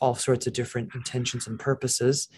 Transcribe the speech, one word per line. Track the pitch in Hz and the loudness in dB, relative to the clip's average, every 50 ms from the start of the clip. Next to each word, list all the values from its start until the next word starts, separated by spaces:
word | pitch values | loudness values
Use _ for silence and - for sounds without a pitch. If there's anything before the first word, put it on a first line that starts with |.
all | 135 131 120 | 2 2 2
sorts | - - - 127 120 - | 2 2 2 2 2 2
of | 127 | -2
different | 123 127 120 - - 123 113 - - | -2 -2 -2 -2 -4 -4 -4 -6 -8
intentions | 127 120 - - 127 123 - - 120 - | -10 -8 -4 -4 -4 -2 -2 -4 -4 -6
and | - 113 | -6 -8
purposes. | 110 - - 135 135 135 123 - - 117 127 139 143 - - - | -4 0 0 0 0 0 0 0 4 4 4 4 2 0 -6 -10